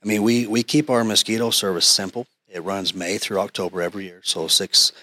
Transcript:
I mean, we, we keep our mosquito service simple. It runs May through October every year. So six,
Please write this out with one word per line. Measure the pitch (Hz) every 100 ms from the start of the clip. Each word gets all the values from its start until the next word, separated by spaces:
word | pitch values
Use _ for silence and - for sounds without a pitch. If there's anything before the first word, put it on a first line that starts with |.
I | 104
mean, | 107
we, | 107 120 113
we | 113
keep | - 151 151
our | 120
mosquito | 113 104 - 113 117
service | - 101 87 -
simple. | - 95 120 123 _ _
It | 92
runs | 85 98 92
May | 92 87 104
through | - 98
October | 101 - 90 92
every | 87 101
year. | 95 90
So | - 87 82
six, | - 98 - - -